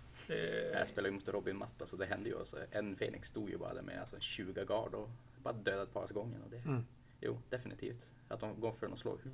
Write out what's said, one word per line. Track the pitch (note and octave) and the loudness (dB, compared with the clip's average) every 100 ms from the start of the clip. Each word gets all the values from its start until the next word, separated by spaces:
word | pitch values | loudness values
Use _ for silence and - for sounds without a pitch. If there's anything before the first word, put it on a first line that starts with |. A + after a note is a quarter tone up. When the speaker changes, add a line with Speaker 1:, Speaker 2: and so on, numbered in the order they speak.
| - - - | -14 -10 -2
Speaker 1:
Det | - - - - | 2 4 4 4
Speaker 2:
Jag | - - | 4 4
spelar | - G2 | 4 4
ju | |
mot | G2 - | 2 2
Robin | G2+ F#2+ G2 | 2 2 0
Matta, | G#2+ - F2 | -2 -6 -4
så | F#2 | 0
det | F#2 | 2
hände | G2 G#2+ | 2 0
ju. | - | 0
Alltså, | - - - | -2 -4 0
en | G#2+ G#2+ F#2 | 2 2 2
Fenix | A2 - - | 0 0 -4
stod | A2 G2+ | -2 0
ju | F2 | 0
bara | E2+ | 0
där | F2 | -2
med, | F#2 F2 | -2 -4
alltså, | - - | -4 -2
tjugo | - - F#2 F#2+ | -2 0 0 0
guard | F#2+ G#2 - | 4 4 4
och | G#2 A2 A#2 - - | 0 -4 -6 -12 -4
bara | C3 | -2
dödade | A#2 G2+ G2 | 2 4 4
ett | G2 | 2
par | G2+ F#2 | 0 0
gången. | G#2 A#2 A2+ | 0 0 -4
Och | A2 | -6
det, | A#2 | -4
Speaker 3:
Mm. | D3+ B2+ A#2+ - - - | 2 2 0 -6 -16 -4
Speaker 2:
jo, | - A#2 - | -2 -2 -2
definitivt. | B2 G#2+ - - A#2+ - - - | -2 -2 -4 -4 -4 -10 -12 -6
Att | - | -2
de | G#2+ F#2+ | -2 2
går | A2+ | 0
från | A2 G2+ | 2 -2
att | - | 0
slå | - - C3 | -2 -2 -4